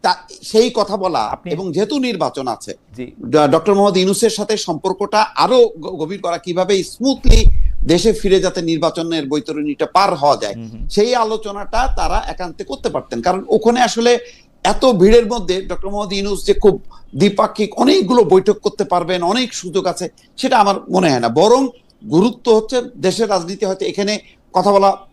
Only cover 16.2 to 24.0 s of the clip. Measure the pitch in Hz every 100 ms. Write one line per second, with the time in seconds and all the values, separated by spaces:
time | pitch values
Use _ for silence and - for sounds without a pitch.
16.2 | 196 190 - 196 208 - - - - -
17.2 | 196 202 214 - 208 - 247 381 185 247
18.2 | 180 190 190 202 208 - 196 175 165 180
19.2 | 170 226 254 - 180 175 185 170 185 _
20.2 | _ - 262 247 202 190 - 185 170 127
21.2 | 117 123 202 247 269 - _ _ - 156
22.2 | 226 - - 220 220 254 240 143 185 185
23.2 | 220 190 170 196 196 190 208 -